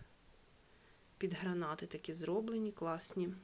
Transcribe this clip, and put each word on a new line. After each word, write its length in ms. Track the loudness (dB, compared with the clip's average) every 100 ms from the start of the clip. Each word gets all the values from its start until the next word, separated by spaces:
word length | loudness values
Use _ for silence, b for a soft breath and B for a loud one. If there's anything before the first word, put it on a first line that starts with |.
| -8 -16 -20 -20 -20 -20 b b b b b -2
під 160 | 0
гранати 520 | 2 0 2 0 -2 -4
такі 280 | -6 -6
зроблені, 580 | -2 2 2 2 2 0
класні. 640 | 0 0 0 -2 0 0 0